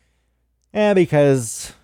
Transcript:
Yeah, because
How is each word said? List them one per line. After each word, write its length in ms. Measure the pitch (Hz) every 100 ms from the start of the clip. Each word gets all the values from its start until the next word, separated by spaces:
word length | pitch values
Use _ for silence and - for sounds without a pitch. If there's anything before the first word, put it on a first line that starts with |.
| _ _ _ _ _ _ _
Yeah, 220 | 208 208
because 800 | 190 170 151 143 135 113 - - -